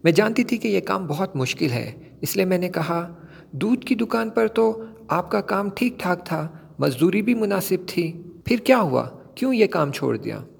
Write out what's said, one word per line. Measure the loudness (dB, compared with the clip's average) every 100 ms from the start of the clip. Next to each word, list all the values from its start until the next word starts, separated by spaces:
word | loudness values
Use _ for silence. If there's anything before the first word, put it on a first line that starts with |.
میں | 6
جانتی | 4 4 2
تھی | 0 0
کہ | 0
یہ | 0
کام | 0 -4 -2
بہت | -4 -4
مشکل | -2 -4 -2 -2
ہے، | -2 -6 -12 -20 -10
اس | -4
لیے | 0
میں | 2 2
نے | 0
کہا، | -2 -2 -4 -6 -14 -20 -20 -14
"دودھ | -4 0 0
کی | 0
دکان | -2 0 0 0
پر | 0 2
تو | 4 2 0 -10 -16 -2
آپ | -2 0
کا | -2
کام | 0 -2 -2
ٹھیک | -2 -2 -2
ٹھاک | -2 -2
تھا، | -2 -4 -4 -10 -18 -2
مزدوری | -2 2 2 2
بھی | 0
مناسب | 0 2 0 0 -2 -2
تھی، | -4 -4 -6 -16 -14
پھر | -2 0
کیا | 4 4
ہوا؟ | 6 2 -2 -10 -18
کیوں | -4 0
یہ | 4 4
کام | 4 0
چھوڑ | 0 -2 -2
دیا؟" | -4 -10 -14